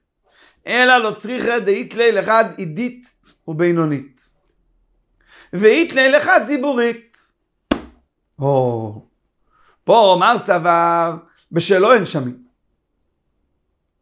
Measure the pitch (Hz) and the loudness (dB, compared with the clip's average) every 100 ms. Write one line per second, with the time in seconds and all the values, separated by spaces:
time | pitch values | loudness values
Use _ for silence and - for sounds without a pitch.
0 | _ _ _ _ _ _ - 226 254 254 | _ _ _ _ _ _ -6 0 4 2
1 | 220 208 214 254 - 240 196 202 247 208 | 2 -6 -8 -6 -4 -4 -2 -4 -4 -2
2 | 233 202 185 220 208 165 185 151 247 247 | 0 0 0 0 0 -4 -10 -8 -8 -10
3 | - _ _ _ - 160 175 170 160 143 | -20 _ _ _ -10 -2 0 0 -2 -4
4 | 135 _ _ _ _ _ _ _ _ _ | -8 _ _ _ _ _ _ _ _ _
5 | _ _ _ - _ 175 214 269 330 262 | _ _ _ -20 _ 0 2 4 2 0
6 | 262 285 302 359 220 285 285 247 233 233 | 2 2 2 0 0 -4 -2 0 -2 -4
7 | _ _ _ _ _ _ - - - _ | _ _ _ _ _ _ -6 -6 -8 _
8 | _ _ _ - 139 135 127 117 110 107 | _ _ _ -6 -2 0 0 -4 -8 -14
9 | - _ _ _ _ _ _ _ - 220 | -20 _ _ _ _ _ _ _ 2 4
10 | 202 180 190 233 - 180 170 170 170 170 | 4 4 2 0 0 -2 0 0 0 0
11 | 170 165 - _ _ 165 170 190 208 247 | -2 -6 -14 _ _ -4 0 2 4 2
12 | 165 156 123 120 _ _ _ _ _ _ | 0 -6 -8 -10 _ _ _ _ _ _
13 | _ _ _ _ _ _ _ _ _ _ | _ _ _ _ _ _ _ _ _ _